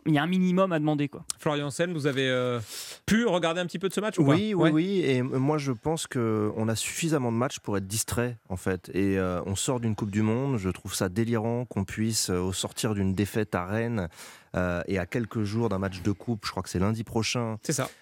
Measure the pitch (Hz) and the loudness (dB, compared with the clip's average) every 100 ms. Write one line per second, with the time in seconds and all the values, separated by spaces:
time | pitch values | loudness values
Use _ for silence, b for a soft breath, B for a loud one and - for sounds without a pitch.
0 | - 147 156 185 185 180 190 165 151 151 | 2 2 4 2 4 4 4 2 2 2
1 | 143 - - - 160 147 143 - 170 165 | 0 -4 -10 -4 -2 0 -4 -2 -2 0
2 | 143 135 135 127 123 120 107 B B B | 0 2 2 2 0 -2 -6 B B B
3 | - 214 240 180 165 170 175 180 190 190 | 0 2 4 2 2 0 -4 -4 -2 -2
4 | 214 196 139 156 214 190 156 156 185 202 | -2 2 4 6 4 4 4 4 2 2
5 | 139 127 127 131 135 156 139 117 147 160 | 4 2 2 2 2 2 0 -2 -2 -2
6 | - 135 113 110 107 110 110 110 - - | -4 -2 0 2 0 0 0 0 -4 -4
7 | 165 151 123 113 131 - - 101 95 107 | 0 2 2 0 0 -4 -4 -2 -2 -4
8 | - - 120 117 _ 92 - 92 - 87 | -2 -2 -2 -4 _ -4 -2 -2 -2 0
9 | 98 98 92 90 92 95 - 127 117 107 | 2 2 2 0 -2 -2 -2 0 0 -2
10 | 104 101 107 113 139 127 92 87 98 - | -2 2 2 2 0 0 -2 -4 -6 -2
11 | 98 92 113 117 110 120 123 - 95 - | -2 0 0 0 0 -2 -4 -4 -4 -2
12 | 110 110 - 90 92 92 - - 120 104 | -2 0 0 0 0 -2 -6 -2 -2 2
13 | 95 95 101 117 107 95 90 107 117 117 | 0 2 0 0 0 -2 -2 -2 -2 -2
14 | 85 B B B B 87 90 87 - 95 | -4 B B B B -2 0 0 0 -2
15 | 87 131 113 120 104 110 117 95 98 92 | -2 -4 -4 -2 -2 0 0 0 -2 -2
16 | 90 101 - 113 - - 92 90 98 110 | -2 -2 -4 -4 -4 -6 -4 0 2 0
17 | 107 117 107 127 117 110 - 151 127 B | -2 -2 0 -2 -4 -4 -4 -2 -4 B